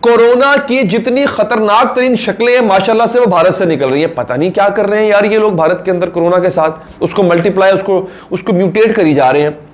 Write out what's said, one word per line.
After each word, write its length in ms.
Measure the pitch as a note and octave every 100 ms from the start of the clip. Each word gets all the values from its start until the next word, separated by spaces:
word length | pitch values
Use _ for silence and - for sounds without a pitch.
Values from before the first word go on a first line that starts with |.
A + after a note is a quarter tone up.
कोरोना 560 | A#3 A#3 A#3 B3 C#4 C#4+
की 260 | C#4+ B3+
जितनी 420 | G#3+ G#3+ B3 B3 C#4
खतरनाक 720 | - G#3+ A#3 G#3+ G#3 B3+ B3+
तरीन 200 | B3+ B3
शक्लें 380 | - G#3 A#3
हैं 80 | B3
माशाल्लाह 460 | A3+ F#3+ F#3 A3 A3+
से 120 | A#3+
वो 60 | A#3+
भारत 280 | F3+ F3+
से 120 | F#3 F#3
निकल 240 | D3+ C3+
रही 120 | C3+
हैं। 140 | E3 E3
पता 200 | B2 B2+
नहीं 160 | F3
क्या 180 | F3+ G3+
कर 160 | G3+ G3
रहे 180 | G#3
हैं 80 | G#3+
यार 140 | G3+ G#3
ये 120 | G#3+
लोग 180 | G#3+ F3+
भारत 260 | D#3+ F3 F#3+
के 60 |
अंदर 180 | F3+ F3
कोरोना 300 | E3+ E3+ F3+
के 100 | F3
साथ, 540 | - D#3 D#3+ - -
उसको 200 | E3 -
multiply, 480 | F#3 E3+ F#3 F#3+ F#3+
उसको, 400 | F#3+ F#3+ F#3+ F#3+ - -
उसको 220 | - -
mutate 400 | F3+ F#3+ F3+ A3
करी 200 | A3 E3
जा 160 | C#3+ B2+
रहे 120 | C#3
हैं। 180 | D3 D3+ -